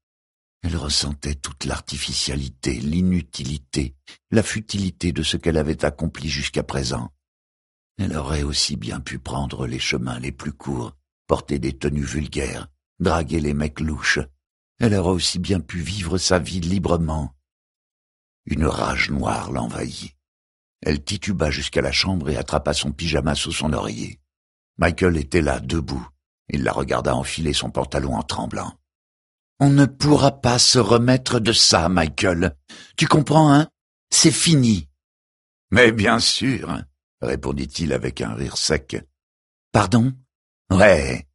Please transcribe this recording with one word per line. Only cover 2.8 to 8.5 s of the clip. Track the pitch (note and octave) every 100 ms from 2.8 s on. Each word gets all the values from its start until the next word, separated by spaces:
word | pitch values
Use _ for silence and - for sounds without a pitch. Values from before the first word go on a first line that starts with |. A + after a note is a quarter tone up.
| C#2 E2+ F#2 F2+ D#2+ - C2+ D2 - - C2 - _ - -
la | A2+
futilité | - A2 G#2+ G2+ F#2+ - F2+
de | D2+
ce | D#2 E2+
qu'elle | E2+ D#2+
avait | D2+ D#2
accompli | D2 - D#2+ - D2
jusqu'à | C#2 C#2 D2
présent. | C2 C#2 B1+ B1+ A#1 _ _ _ _ _ _ _ _ -
Elle | F#2+ D#2
aurait | C#2 D2+
aussi | C#2+